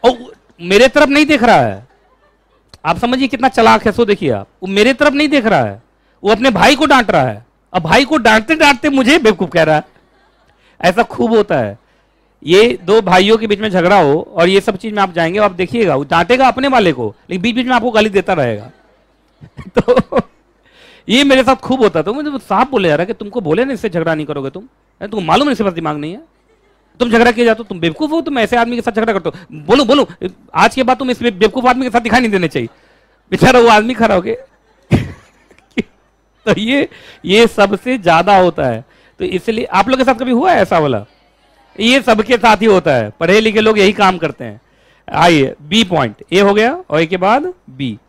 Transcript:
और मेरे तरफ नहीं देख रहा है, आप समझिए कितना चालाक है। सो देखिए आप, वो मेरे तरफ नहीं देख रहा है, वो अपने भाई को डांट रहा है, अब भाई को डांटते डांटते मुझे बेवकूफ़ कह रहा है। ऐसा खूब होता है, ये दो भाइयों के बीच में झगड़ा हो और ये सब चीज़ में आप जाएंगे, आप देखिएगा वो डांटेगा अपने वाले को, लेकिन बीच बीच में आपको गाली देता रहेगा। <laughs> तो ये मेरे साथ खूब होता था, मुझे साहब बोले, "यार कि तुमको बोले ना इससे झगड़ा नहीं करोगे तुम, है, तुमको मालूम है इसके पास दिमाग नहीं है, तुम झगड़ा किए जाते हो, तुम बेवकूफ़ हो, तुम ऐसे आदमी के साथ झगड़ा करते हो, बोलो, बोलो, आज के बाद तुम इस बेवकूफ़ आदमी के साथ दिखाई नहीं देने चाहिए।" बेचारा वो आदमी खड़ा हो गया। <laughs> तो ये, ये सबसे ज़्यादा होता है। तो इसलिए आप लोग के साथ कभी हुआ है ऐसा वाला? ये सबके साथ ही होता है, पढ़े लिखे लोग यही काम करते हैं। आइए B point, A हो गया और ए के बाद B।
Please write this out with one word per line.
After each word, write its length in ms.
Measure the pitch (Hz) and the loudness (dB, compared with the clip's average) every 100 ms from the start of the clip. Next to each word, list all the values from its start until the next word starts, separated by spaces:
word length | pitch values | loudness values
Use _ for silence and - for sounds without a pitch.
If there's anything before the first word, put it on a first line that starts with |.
और 280 | 233 247 240 - _ _ | 0 -2 -10 -20 _ _
मेरे 280 | 175 196 254 | -2 2 4
तरफ 200 | 294 294 | 4 2
नहीं 180 | 277 302 | 2 2
देख 160 | 302 | 2
रहा 180 | 233 180 | 4 4
है, 280 | 120 98 117 _ _ _ _ _ _ _ _ _ | 2 -4 -16 _ _ _ _ _ _ _ _ _
आप 140 | 151 175 | -4 -2
समझिए 300 | 240 254 262 | -2 -2 -2
कितना 200 | 247 262 | -2 -2
चालाक 380 | - 226 220 226 | 2 2 4 0
है। 60 | |
सो 120 | 202 | -2
देखिए 260 | 233 202 160 | -2 0 -2
आप, 180 | 107 98 _ | -4 -8 _
वो 60 | 185 | -6
मेरे 260 | 196 220 | 0 2
तरफ 180 | 254 294 | 2 0
नहीं 160 | 277 302 | 0 0
देख 180 | 285 220 | 0 0
रहा 180 | 175 | 0
है, 180 | 113 98 _ _ _ _ | -2 -6 _ _ _ _
वो 60 | 190 | -2
अपने 200 | 220 262 | 0 0
भाई 260 | 196 202 277 | 2 2 2
को 100 | 294 | 2
डांट 240 | 269 214 | 2 2
रहा 120 | 180 | 0
है, 240 | 127 104 _ _ _ | 0 -4 _ _ _
अब 100 | 185 | -6
भाई 220 | 160 202 | 0 0
को 120 | 269 311 | 0 0
डांटते 380 | 226 220 214 | 2 2 0
डांटते 360 | 320 302 277 311 | 0 2 0 -2
मुझे 280 | 277 240 320 | 0 2 2
बेवकूफ़ 320 | 226 190 180 | 2 0 -2
कह 120 | 175 | 0
रहा 140 | 156 151 | 2 0
है। 240 | - _ _ _ _ _ _ _ _ _ | -2 _ _ _ _ _ _ _ _ _
ऐसा 220 | 170 185 | -2 0
खूब 280 | 220 - 240 | -2 -2 0
होता 280 | 226 202 156 | 0 0 0
है, 200 | 110 101 _ _ _ _ _ _ | -2 -6 _ _ _ _ _ _
ये 340 | 143 180 233 - | 0 4 4 0
दो 180 | 170 214 | 0 0
भाइयों 380 | 190 185 196 220 | 4 2 4 2
के 80 | 220 | 0
बीच 120 | 202 | -4
में 120 | 214 | -2
झगड़ा 300 | 185 170 202 | 0 2 4
हो 320 | 151 147 - | 4 0 -4
और 140 | 190 170 | -2 2
ये 120 | 196 | 2
सब 160 | 196 190 | 0 -6
चीज़ 180 | 226 | -6
में 80 | 208 | -4
आप 100 | 196 | -4
जाएंगे, 260 | 165 165 190 | -2 -4 0
आप 120 | 208 | -2
देखिएगा 440 | 180 180 233 208 135 | -2 -6 -2 0 -2
वो 80 | |
डांटेगा 440 | 143 170 170 254 262 | 0 -2 0 2 2
अपने 200 | 240 269 | 0 0
वाले 240 | 262 190 | 2 0
को, 220 | 127 110 - _ | -2 -6 -10 _
लेकिन 120 | 180 | -6
बीच 120 | 190 | -4
बीच 120 | 233 247 | -4 -2
में 80 | |
आपको 160 | 247 233 | -2 0
गाली 180 | 220 214 | 0 0
देता 240 | 196 185 | -2 -2
रहेगा। 380 | 180 127 107 107 _ _ _ _ _ _ _ | -2 -2 -4 -10 _ _ _ _ _ _ _
<laughs> 340 | - - - - | -20 -20 -6 -4
तो 420 | - 254 - 285 - _ _ _ _ _ - - - | 0 0 0 -4 -6 _ _ _ _ _ -20 -20 -2
ये 160 | 226 | 2
मेरे 200 | 285 262 | 4 2
साथ 120 | 247 262 | 2 0
खूब 260 | - 254 | -2 0
होता 200 | 214 165 | 0 0
था, 100 | 156 | -4
मुझे 260 | 254 302 277 | -6 -6 -8
साहब 320 | - 196 269 | -4 -2 0
बोले, 180 | 262 180 | 0 0
"यार 160 | 147 | 0
कि 80 | 180 | -2
तुमको 280 | 233 208 240 | -8 -8 -8
बोले 240 | 175 165 | -2 -2
ना 80 | 262 | -2
इससे 160 | 240 220 | -4 -6
झगड़ा 260 | 170 165 | -4 -4
नहीं 120 | 160 147 | -4 -6
करोगे 240 | 143 135 | -8 -8
तुम, 180 | 175 240 _ _ _ | -12 -20 _ _ _
है, 60 | 208 | -10
तुमको 180 | 214 165 | -8 0
मालूम 220 | 180 294 | 0 2
है 40 | |
इसके 120 | 254 | 0
पास 80 | 208 | -2
दिमाग 240 | 170 160 151 | -4 -6 -6
नहीं 160 | 151 | -8
है, 120 | 202 330 _ _ _ _ _ _ _ | -12 -18 _ _ _ _ _ _ _
तुम 100 | 240 | -2
झगड़ा 220 | 226 240 | 2 2
किए 120 | 226 | 2
जाते 140 | 233 220 | 0 -2
हो, 60 | |
तुम 160 | 233 185 | -6 -6
बेवकूफ़ 300 | 165 160 302 | -6 -4 -4
हो, 100 | 320 | -4
तुम 180 | 320 277 | -4 -4
ऐसे 180 | 214 240 | -2 0
आदमी 200 | 233 240 | -2 -4
के 60 | |
साथ 100 | - | -4
झगड़ा 200 | 208 220 | -4 -2
करते 160 | 196 165 | -2 -4
हो, 320 | - - 156 | -10 -18 -18
बोलो, 240 | 151 240 | 0 2
बोलो, 240 | 247 285 254 - 190 - _ | 4 2 2 -4 -12 -14 _
आज 200 | 160 214 | 0 0
के 80 | - | 2
बाद 140 | 247 254 | -2 0
तुम 140 | 262 | -2
इस 120 | 247 | -2
बेवकूफ़ 440 | 240 185 214 262 247 | -4 0 -2 0 0
आदमी 160 | 247 | 0
के 80 | 254 | 0
साथ 100 | 226 | -2
दिखाई 200 | 226 220 | 0 0
नहीं 100 | 240 | 0
देने 180 | 196 170 | -2 -2
चाहिए।" 200 | 143 113 _ _ _ _ _ _ | -4 -8 _ _ _ _ _ _
बेचारा 300 | 185 196 254 | 0 4 4
वो 80 | 233 | 6
आदमी 260 | 214 220 | 4 2
खड़ा 200 | 233 220 | -2 0
हो 60 | 196 | 0
गया। 140 | 190 226 - _ _ _ _ - | -2 -10 -10 _ _ _ _ -2
<laughs> 840 | - - _ _ _ _ _ - - _ _ _ _ _ - | -2 -14 _ _ _ _ _ -8 -8 _ _ _ _ _ -4
तो 140 | 196 | -2
ये, 280 | 220 277 - - - - | 0 -2 -2 -8 -20 -16
ये 220 | - 196 233 | 0 2 2
सबसे 520 | - 202 196 - 254 | 2 0 0 -4 -4
ज़्यादा 400 | 185 165 175 202 | 0 0 4 4
होता 260 | 180 165 | 2 0
है। 360 | 139 113 123 _ _ _ | -4 -6 -10 _ _ _
तो 80 | 175 | -6
इसलिए 380 | 185 - 220 | -6 -6 -6
आप 240 | - 185 196 | -2 0 0
लोग 100 | 262 | 2
के 60 | |
साथ 100 | 254 | 2
कभी 160 | 262 262 | 0 0
हुआ 220 | 240 359 | 0 2
है 80 | 339 | 2
ऐसा 180 | 196 175 | 2 0
वाला? 280 | 151 113 - _ _ _ _ _ _ - | 0 -2 -8 _ _ _ _ _ _ -4
ये 220 | 220 262 | 0 2
सबके 340 | 254 214 220 240 | 2 0 2 2
साथ 200 | 233 214 | 2 2
ही 100 | 220 | 4
होता 280 | 190 160 | 2 2
है, 160 | 131 107 - | 0 -2 -4
पढ़े 200 | 165 196 | 0 2
लिखे 200 | 226 214 | 2 0
लोग 180 | 214 220 | 0 2
यही 140 | 196 | 2
काम 260 | 208 196 185 | 2 0 0
करते 260 | 156 131 | -6 -8
हैं। 160 | 120 107 _ _ _ _ - | -14 -16 _ _ _ _ -10
आइए 440 | - 170 160 131 - | 2 4 4 0 -4
B 220 | 147 208 | -4 -2
point, 320 | 202 175 123 104 - | 0 -2 -4 -6 -4
A 80 | 175 | 0
हो 140 | 202 | 2
गया 300 | 202 226 330 370 | 2 0 -2 -4
और 100 | 151 | -2
ए 60 | 165 | -2
के 100 | 185 | -2
बाद 380 | 185 247 339 359 - | 0 0 -2 -12 -20
B। 280 | 131 135 104 | -12 -10 -10